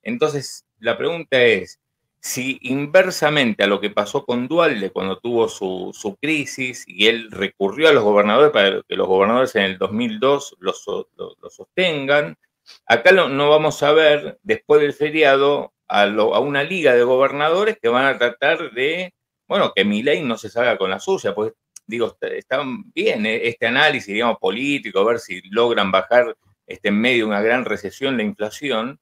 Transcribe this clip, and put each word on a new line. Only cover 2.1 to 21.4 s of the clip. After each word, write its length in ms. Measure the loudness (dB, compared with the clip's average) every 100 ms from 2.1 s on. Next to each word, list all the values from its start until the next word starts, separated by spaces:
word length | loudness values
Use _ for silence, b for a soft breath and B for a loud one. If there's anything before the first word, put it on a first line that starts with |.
| _
si 380 | -10 -8 -8 -8
inversamente 1000 | -6 -6 2 2 2 0 0 2 0 0
a 20 | 0
lo 140 | 0
que 80 | -2
pasó 380 | -4 -2 -4 -4
con 200 | -4 0
Dualde 440 | 2 2 0 -6
cuando 280 | -6 -6 -6
tuvo 300 | -2 0 0
su, 420 | -2 -8 -6 -10
su 220 | -10 -10 -8
crisis 680 | -4 -4 -6 -8 -10 -10 -18
y 200 | 2 2
él 240 | 2 -8
recurrió 580 | -8 -8 _ -4 2 4
a 40 |
los 120 | 4
gobernadores 460 | 4 4 4 4 4
para 320 | 4 2 0 -6
que 100 | -4
los 100 | 0
gobernadores 480 | 2 2 2 0 0
en 60 |
el 160 | -2 -2
dos 140 | -4
mil 260 | -4 -4 -2
dos 340 | 0 0 -4 _
lo 160 | -8
so-, 340 | -8 -8 -8 -10 -14
lo, 180 | -16 -16
lo 80 | -20
sostengan, 880 | -20 -10 -4 -2 -2 0 0 0 -12 _ _ B B
acá 280 | 0 4 6
lo, 180 | 6 4
no 180 | 2 4
vamos 340 | 4 4 0
a 100 | 2
ver, 460 | 6 6 2 -2 -12
después 400 | -4 -4 4 4
del 100 | 4
feriado, 800 | -2 -4 2 4 4 2 0 -6 _ -4
a, 160 | 0
lo, 300 | 2 2 2
a 60 | 2
una 220 | 0 -2
liga 320 | -4 0 2
de 100 | 4
gobernadores 760 | 4 2 2 0 0 0 -2 -2
que 80 | 0
van 160 | 2
a 140 | 2 2
tratar 540 | -2 0 -2 -2 -6
de, 400 | -4 -4 -4 -10 _ _ _ _
bueno, 240 | -2 0
que 120 | 0
Milei 400 | 0 0 0 -2
no 120 | -2 -6
se 140 | -6
salga 260 | -2 0 0
con 140 | -2
la 80 | -4
suya, 340 | -4 -4 -4
pues, 200 | -4